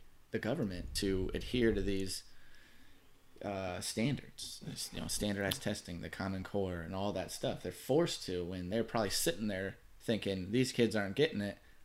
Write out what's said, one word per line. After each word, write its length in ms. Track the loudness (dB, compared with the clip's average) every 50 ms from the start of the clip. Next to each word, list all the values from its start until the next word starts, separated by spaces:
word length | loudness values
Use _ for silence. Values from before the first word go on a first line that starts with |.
| -14 -18 -20 -20 -8 -6
the 80 | -4 -2
government 540 | 0 0 2 2 0 0 -2 -4 -4 -4 -2
to 360 | 2 2 4 4 4 2 0 -2
adhere 400 | -2 -2 0 4 6 6 6 6
to 80 | 6
these, 420 | 4 2 2 2 0 0 -4 -6 -8 -10 -14 -14 -14 -14 -14 -16 -18 -18 -20 -18 -18 -18 -20 -20 -20 -20 -20 -20 -20 -18 -14 -8 -6
uh, 360 | -4 -4 -2 -2 -4 -4 -4
standards, 840 | -4 -4 0 0 2 2 2 0 -4 -8 -12 -10 -10 -10 -10 -10 -8 -8 -6 -6 -6 -6 -6
you 60 | -6
know, 80 | -4
standardized 540 | -2 0 0 2 2 2 2 0 0 0 -2
testing, 400 | -2 -2 -4 -4 -6 -8 -8 -8
the 80 | -8 -8
Common 340 | -6 -4 -4 -2 -2 -4 -4
Core, 380 | -2 -2 -2 0 0 -2 -4
and 140 | -6 -6 -4
all 160 | -2 -2 0 0
that 180 | -2 -4 -4
stuff. 300 | -4 -4 -2 -2 -2 -2
They're 100 | -4 -8
forced 540 | -8 -4 0 4 4 4 4 4 0 -4 -4
to 180 | -4 -2 -2 -2
when 260 | -2 -4 -4 -2 0
they're 140 | 0 0 0
probably 280 | 2 2 2 2 2
sitting 360 | 2 2 2 2 2 2 0
there 300 | -2 0 -2 -2 -4 -6 -8 -14 -20 -20 -4
thinking, 500 | 0 0 2 2 2 0 0 0 0 2
"These 200 | 4 4 4 4
kids 240 | 6 6 6 6 6
aren't 200 | 4 0 2 2
getting 260 | 4 4 4 2 0
it. 160 | -2 -4 -4 -6 -12 -20 -20 -18